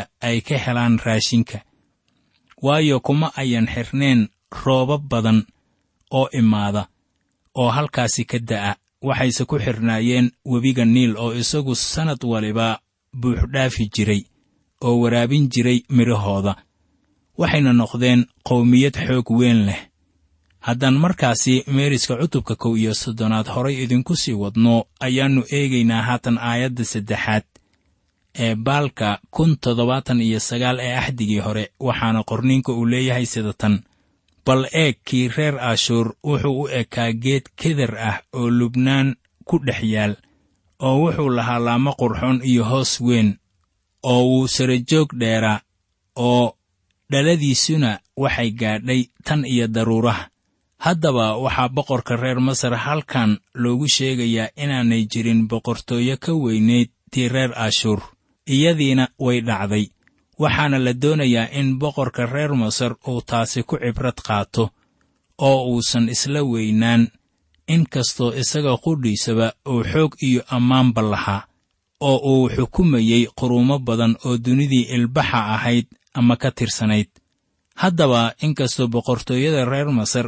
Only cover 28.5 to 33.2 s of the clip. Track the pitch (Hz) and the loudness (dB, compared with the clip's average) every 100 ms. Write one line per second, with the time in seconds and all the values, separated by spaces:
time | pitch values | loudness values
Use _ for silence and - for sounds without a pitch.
28.5 | 110 117 143 143 - 104 101 - - 160 | -2 -2 -2 -2 -2 -4 -4 -6 0 2
29.5 | 147 127 117 120 131 - 120 113 110 - | 2 0 0 0 0 0 0 2 0 -2
30.5 | 120 123 127 127 123 123 123 107 104 98 | -2 -2 -2 -4 -4 -4 -4 -2 -2 -2
31.5 | 107 101 _ 127 113 113 110 104 110 127 | -4 -8 _ -6 -2 -2 -2 -2 -2 2
32.5 | 131 127 117 117 123 131 123 | 2 0 -2 0 0 0 -2